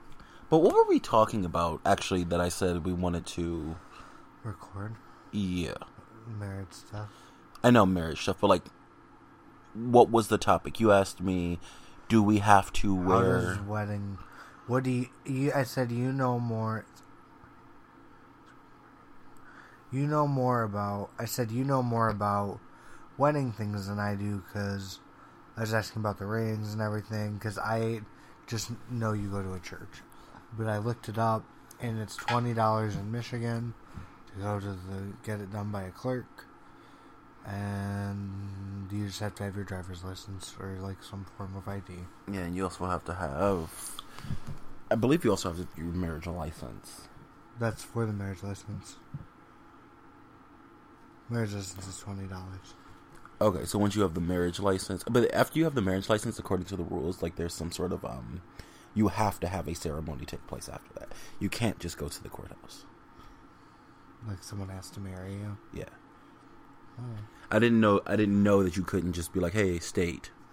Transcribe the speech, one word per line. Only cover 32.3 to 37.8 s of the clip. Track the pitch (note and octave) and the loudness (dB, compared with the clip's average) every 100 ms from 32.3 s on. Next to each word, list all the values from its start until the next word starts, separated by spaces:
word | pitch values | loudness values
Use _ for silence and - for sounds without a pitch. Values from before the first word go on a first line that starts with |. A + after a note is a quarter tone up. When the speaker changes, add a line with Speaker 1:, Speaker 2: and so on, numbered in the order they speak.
| A#2+ A#2+ | 0 0
Speaker 2:
dollars | A2+ A2 A2 G#2+ G2 | 2 4 4 0 -2
in | G2+ | -4
Michigan | A#2+ A#2 A#2+ A#2 A#2 A#2+ - - - - - - | -6 -6 -4 -4 -4 -6 -8 -14 -16 -16 -18 -16
to | F#2 | -8
go | G2+ G#2 | -4 -4
to | G2+ | -4
the, | F#2 F#2 F#2+ G2 G#2+ | -8 -10 -8 -8 -10
get | - G#2+ | -8 -8
it | F#2+ | -6
done | G#2 G#2 | -6 -6
by | G#2 | -6
a | F#2 | -8
clerk. | - B2+ B2+ A2+ - - - - - - - - - - - G#2+ | -8 -6 -6 -8 -16 -20 -20 -20 -20 -20 -20 -20 -20 -20 -18 -10
And | G2 G2+ G2+ | -6 -4 -2